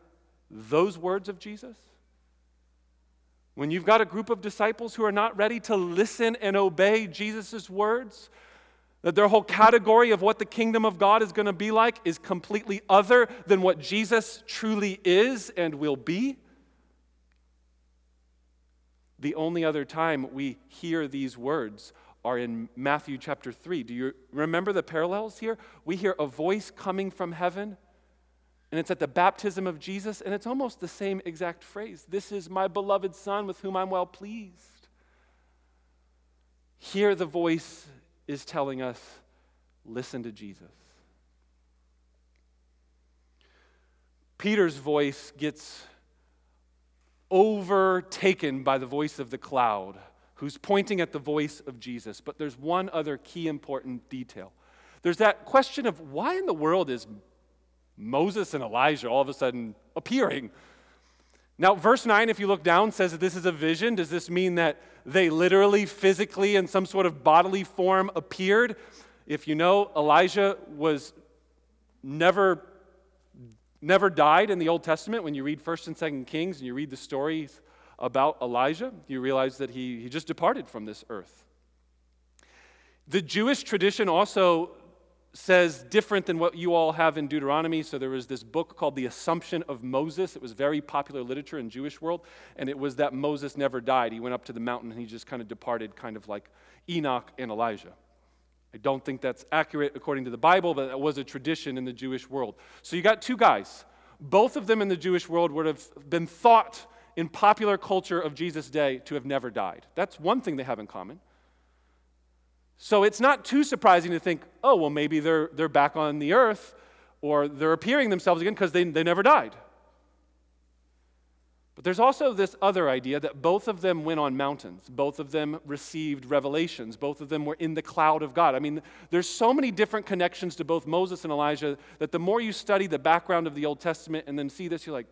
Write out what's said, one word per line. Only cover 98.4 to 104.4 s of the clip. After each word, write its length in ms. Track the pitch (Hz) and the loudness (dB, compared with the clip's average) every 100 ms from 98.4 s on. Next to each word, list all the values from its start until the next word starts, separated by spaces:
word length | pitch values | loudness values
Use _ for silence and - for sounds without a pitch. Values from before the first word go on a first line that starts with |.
| _ _ _ 117 | _ _ _ -6
I 20 | |
don't 260 | 139 135 | -2 -2
think 180 | 135 131 | -4 -6
that's 220 | 131 120 - | -6 -8 -4
accurate 440 | 156 156 151 143 135 | -2 -2 -2 -4 -4
according 300 | - 139 127 | -6 -6 -6
to 40 | |
the 80 | 117 | 0
Bible, 380 | 160 185 175 143 | 4 4 4 -2
but 120 | 135 | -4
that 120 | 135 | -4
was 180 | 147 139 | -4 -4
a 60 | |
tradition 560 | 131 139 139 160 143 131 | -8 -8 -6 -6 -6 -8
in 60 | 127 | -8
the 80 | |
Jewish 360 | 120 131 127 - | -8 -8 -8 -8
world. 260 | 135 117 - - - | -6 -6 -8 -20 -20
So 120 | - 170 | -8 0
you 60 | |
got 180 | 185 214 | 2 2
two 180 | - 240 | 0 4
guys. 480 | 220 107 95 - - _ _ - | 4 4 -2 -16 -20 _ _ -20
Both 360 | 143 185 | 0 4